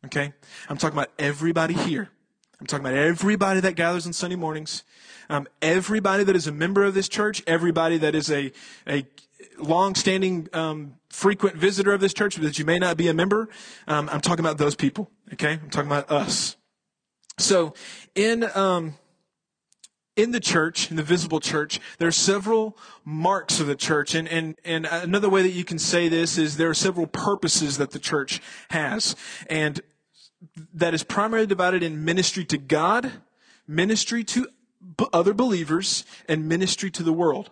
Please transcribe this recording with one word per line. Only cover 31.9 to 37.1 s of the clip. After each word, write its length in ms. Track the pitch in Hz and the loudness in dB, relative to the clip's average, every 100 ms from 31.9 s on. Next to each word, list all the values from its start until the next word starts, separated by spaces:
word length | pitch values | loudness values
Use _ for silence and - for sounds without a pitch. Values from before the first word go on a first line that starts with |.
| 156 | -4
ministry 400 | 156 180 180 - 165 | -2 0 0 -2 -4
to 120 | 147 | -4
God, 540 | 135 151 165 226 254 - _ _ _ _ - | 0 2 4 2 0 -10 _ _ _ _ -6
ministry 580 | 156 185 214 - 233 | 0 2 2 0 -4
to 240 | 214 247 254 _ _ _ 185 165 | -2 -2 -4 _ _ _ -18 -2
b-, 100 | - | 2
other 200 | 170 175 | 4 2
believers, 720 | 202 254 185 156 160 190 - - - - | 4 2 2 0 -2 0 -4 -6 -20 -2
and 180 | 156 156 | -2 0
ministry 440 | 165 185 - 196 | 0 0 -2 -4
to 120 | - | -2
the 120 | 165 | 0